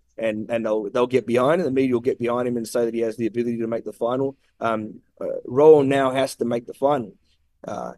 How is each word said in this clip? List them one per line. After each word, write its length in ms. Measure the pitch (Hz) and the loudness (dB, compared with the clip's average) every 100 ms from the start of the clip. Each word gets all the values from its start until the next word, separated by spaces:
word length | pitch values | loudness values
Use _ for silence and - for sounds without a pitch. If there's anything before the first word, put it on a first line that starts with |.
| _ - | _ -6
and, 320 | 110 107 110 | -4 -4 -4
and 160 | 117 110 | -4 -2
they'll, 240 | 107 - | -2 -2
they'll 160 | 127 123 | -2 2
get 200 | 127 110 | 0 2
behind 340 | 120 131 175 | 2 2 2
him. 60 | 151 | 0
The 40 | |
media 240 | 135 135 | 0 0
will 60 | 120 | 0
get 180 | 123 - | -2 -2
behind 300 | 120 120 123 | -2 -2 -2
him 80 | 120 | -4
and 100 | 110 | -4
say 180 | 123 | -2
that 100 | 117 | -2
he 60 | 113 | -2
has 160 | 113 110 | -4 -4
the 100 | 113 | -4
ability 320 | 117 120 117 | -2 -4 -4
to 100 | 113 | -4
make 160 | 113 | -6
the 80 | - | -8
final. 440 | - 117 127 135 135 _ - | -6 -2 -2 -4 -6 _ -6
Um, 400 | 113 110 107 - _ - | -4 -2 -6 -14 _ -12
uh, 60 | - - | -8 -8
Rowan 440 | - 123 156 151 135 | -4 6 8 8 6
now 220 | 139 131 | 2 2
has 240 | 131 131 - | 0 -2 -2
to 80 | |
make 220 | 120 120 120 | -4 -4 -6
the 80 | |
final. 400 | - 135 143 101 - _ _ _ _ - | -2 0 0 -4 -14 _ _ _ _ -12
Uh, 260 | 110 120 | -10 -10